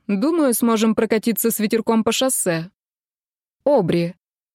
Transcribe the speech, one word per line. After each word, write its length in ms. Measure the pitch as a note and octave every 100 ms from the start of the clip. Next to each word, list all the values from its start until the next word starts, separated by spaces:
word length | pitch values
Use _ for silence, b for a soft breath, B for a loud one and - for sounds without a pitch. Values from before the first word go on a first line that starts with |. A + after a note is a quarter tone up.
| -
Думаю, 460 | G3+ C#4+ E4+ C#4
сможем 420 | - A#3 A3+ A3
прокатиться 560 | G#3+ A3 A3 A#3 G#3 A3+
с 80 | -
ветерком 460 | G#3 A3+ A3+ A3+
по 80 | A3
шоссе». 580 | A3 C4 - F#3 E3 F3 _ _ _ _ _ _ _ _ _
«Обри, 500 | C#4 C#4+ E3+ E3+ E3+ - _ _ _